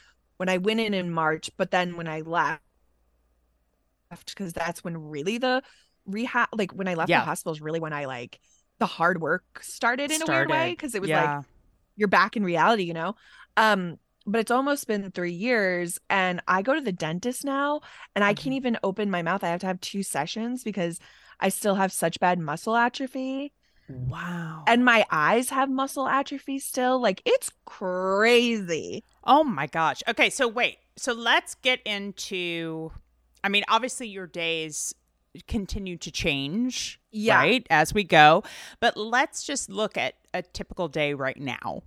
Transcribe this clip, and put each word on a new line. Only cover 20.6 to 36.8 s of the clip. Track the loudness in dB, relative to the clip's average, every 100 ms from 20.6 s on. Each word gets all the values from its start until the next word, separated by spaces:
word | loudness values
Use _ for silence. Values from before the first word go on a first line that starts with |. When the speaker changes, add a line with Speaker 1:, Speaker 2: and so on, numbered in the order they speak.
Speaker 1:
because | -6 -4 -4 -6 -14 -20 -20 -4
I | -2
still | 0 0 2
have | 0
such | 0 -2 2
bad | 2 2
muscle | -2 -4 0 2
atrophy. | 2 0 -8 -6 -6 -6 -8 -12 _ _ -16
Speaker 2:
Wow. | -8 -8 -6 -8 -8 -8 -2 4
Speaker 1:
And | 6
my | 8 6 6
eyes | 4 6 4 2
have | 0 0
muscle | 0 -2 -2 0
atrophy | 0 0 -6 -8 -8
still. | -6 -2 2 2
Like, | 2 0
it's | 0 0 0 -12
crazy. | -20 -8 -4 -2 2 4 6 6 4 0 -2 -4 -4 -10 -12 _
Speaker 2:
Oh | 4 6
my | 6 0 -2
gosh. | 0 0 0 -4
Okay, | 2 2
so | 2 -2
wait. | 0 -2 -2 _ -8
So | -6
let's | -2 2 2 0 -2
get | 0 0 -2
into, | -6 -8 -10 -8 -6 -4 -4 -6 -8 -10 -14 -20 _ _ _
I | -2
mean, | 0 2
obviously | 0 0 -6 -10
your | -10 -10
days | -6 -2 -2 -4 -6 -8 -10 _ _ _ -20 -6
continue | -4 -4 -6 -6 -10
to | -10
change, | -4 -2 -2 -2 -2 -2 -4